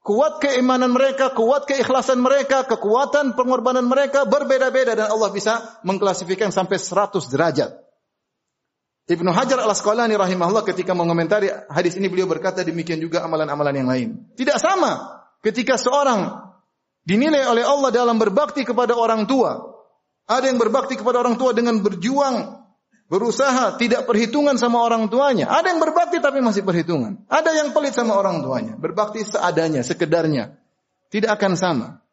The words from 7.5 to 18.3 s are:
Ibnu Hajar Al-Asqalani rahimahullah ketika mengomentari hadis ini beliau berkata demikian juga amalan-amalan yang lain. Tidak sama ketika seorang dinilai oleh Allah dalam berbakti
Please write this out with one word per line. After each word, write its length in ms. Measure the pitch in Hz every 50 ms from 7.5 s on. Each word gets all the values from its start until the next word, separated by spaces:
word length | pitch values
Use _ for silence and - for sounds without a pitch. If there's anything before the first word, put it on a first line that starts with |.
| 143 143 127 - - - _ _ _ _ _ _ _ _ _ _ _ _ _ _ _ _ _ _ _ _ _ _ _ _ _ -
Ibnu 240 | 170 170 175 185 165
Hajar 240 | 196 269 240 262 254
Al-Asqalani 560 | 233 214 202 - - 202 214 233 240 226 214
rahimahullah 480 | 208 196 180 185 185 175 175 202 220
ketika 320 | 202 190 175 170 175 180 185
mengomentari 560 | 180 170 170 170 170 165 165 208 214 196 190 - - -
hadis 320 | - 147 160 180 175 170 190
ini 80 | 196
beliau 240 | 190 180 185 185 185
berkata 320 | 160 156 - 190 180 185
demikian 400 | 175 165 165 170 165 170 165 160
juga 240 | 160 165 156 175 -
amalan-amalan 480 | 165 160 156 156 147 143 147 147 143 139
yang 140 | 139 131 127
lain. 180 | 131 127 123 113 110 - - _ _ -
Tidak 160 | 254 - -
sama 640 | 143 - 330 392 381 311 240 160 - - - - - - _ _ _
ketika 320 | - 220 208 226 240 - 262
seorang 560 | - - 247 254 285 285 269 240 202 170 - - - - - - _ _ _ _ _ _ _ _ _
dinilai 400 | _ 160 190 214 269 320 311 285 269 247
oleh 160 | 233 226 240
Allah 240 | - 285 285 269 262
dalam 320 | 214 240 247 240 233 220
berbakti 400 | 220 214